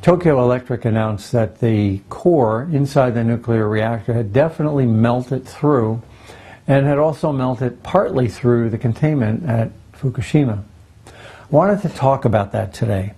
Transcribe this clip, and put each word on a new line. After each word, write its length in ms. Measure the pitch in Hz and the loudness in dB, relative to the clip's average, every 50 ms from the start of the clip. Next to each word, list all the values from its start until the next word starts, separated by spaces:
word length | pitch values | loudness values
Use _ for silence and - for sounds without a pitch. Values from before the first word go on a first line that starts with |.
Tokyo 400 | - 175 175 170 175 170 147 127 | 4 4 2 4 4 2 4 4
Electric 420 | 123 123 123 127 123 - 123 113 - | 4 2 0 0 -2 -6 -8 -4 -2
announced 460 | 117 110 113 110 110 107 98 - - | -2 0 0 -2 -2 -4 -6 -8 -4
that 300 | - 120 110 110 - _ | -2 -2 -2 -2 -4 _
the 400 | - 117 110 107 104 101 98 98 - - | 0 0 2 2 0 0 -2 -4 -8 -12
core 600 | - - - 180 170 147 123 107 110 113 131 175 | -16 -2 0 2 4 4 2 2 0 -2 -4 -2
inside 400 | 165 139 143 139 - 143 131 127 110 | -2 -2 -2 2 2 2 2 2 0
the 80 | 120 | 0
nuclear 460 | 117 113 117 113 - - 117 113 110 104 | 0 0 -2 -2 -2 -2 0 0 0 0
reactor 440 | 107 107 107 113 117 113 98 - | 0 0 -2 -2 -4 -4 -4 -4
had 200 | 117 117 117 101 | -4 -2 -4 0
definitely 540 | 101 131 147 165 160 - 151 151 147 139 131 | 2 2 2 2 0 -4 -4 -2 0 0 2
melted 600 | 120 110 110 113 120 120 127 123 - 135 127 - | 2 4 4 4 2 2 0 -2 -4 -6 -8 -8
through 560 | - - - - 147 147 127 113 110 113 117 - - - - - - - - - - - - _ | -12 -10 -2 0 2 2 2 2 0 -4 -6 -8 -14 -20 -20 -20 -20 -20 -20 -20 -20 -20 -14 _
and 180 | - 135 139 139 | 2 2 2 4
had 140 | 143 147 139 | 2 2 2
also 320 | 151 160 147 - - 160 | 2 0 0 -2 -4 -4
melted 500 | 143 135 127 127 127 117 131 123 120 - - | -2 -2 -2 -2 -2 -2 -4 -6 -6 -8 -16
partly 420 | - - 180 208 - - 131 127 | -2 0 0 0 0 0 0 0
through 440 | 113 - - - 120 120 117 117 113 | 0 -2 0 2 2 2 2 2 0
the 60 | 104 | -4
containment 720 | 110 - 117 113 - - 151 156 143 117 107 110 - 175 143 | -2 -2 -2 -2 0 0 0 0 0 0 0 -2 -2 -2 -2
at 220 | 117 113 117 113 - - - - | -2 -2 -2 -4 -8 -16 -20 -20
Fukushima. 720 | - - - 135 113 - - - - 151 143 123 107 101 98 - - - - _ - - - | -18 -8 -6 -6 -4 -4 -8 0 2 2 2 2 -2 -6 -8 -12 -20 -20 -20 _ -20 -20 -20
I 60 | - - - - - - - - - | -20 -20 -20 -20 -20 -20 -20 -8 0
wanted 320 | - 147 175 196 208 196 | 2 2 4 4 2 0
to 80 | 208 160 | -2 -6
talk 340 | - - - 135 139 139 - | -4 0 0 0 0 2 0
about 260 | 127 107 107 101 98 | 0 0 0 -2 -2
that 240 | - 110 101 95 - | -4 -6 -6 -6 -6
today 380 | - 120 113 104 95 98 104 - | -6 -4 -2 -2 -2 -4 -6 -10